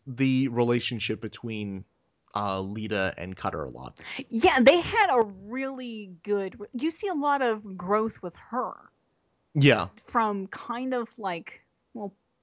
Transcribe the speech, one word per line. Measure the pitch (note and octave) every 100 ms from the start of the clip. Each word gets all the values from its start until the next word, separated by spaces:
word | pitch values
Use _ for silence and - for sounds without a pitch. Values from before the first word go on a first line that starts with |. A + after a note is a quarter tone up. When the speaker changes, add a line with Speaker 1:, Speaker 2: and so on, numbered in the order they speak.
| C#3
Speaker 1:
the | A#2+ C3 C3 C3+
relationship | A#2 A#2+ A#2+ - A#2 - G#2+
between, | A2 - A#2 G#2+ G2+ F#2+ - _ _ _ _ G#2
uh, | G2+ F#2+
Lita | G2 G#2+ G#2+ G2+ F#2+ -
and | F2+ F#2
Cutter | G2 D#2+
a | C2+
lot. | - - - - - -
Speaker 2:
Yeah, | A3+ F4+ C4
they | A#3+ E4+
had | - A4+ F#4+
a | B3 G#3 F#3+ G3+
really | B3+ C4+ C4 B3 G#3+ G3 E3+
good, | G3+ G3+ F#3+ - G3+
you | A#3 D#4+
see | - G4+
a | D#4
lot | C#4+ C#4+
of | B3 G#3+ G#3 F#3
growth | F3+ G#3+ A3 -
with | F3 -
her. | - B3 G3 - - _ _ _ _ _ _
Speaker 1:
Yeah. | D3+ C#3 G#2+ F2 -
Speaker 2:
From | - A#3+ A3 G3+ F#3+
kind | - - A#3+ C4
of, | B3+ A3+ -
like, | G3 E3+ - - _ _ _
well, | A3+ G3+ - _ _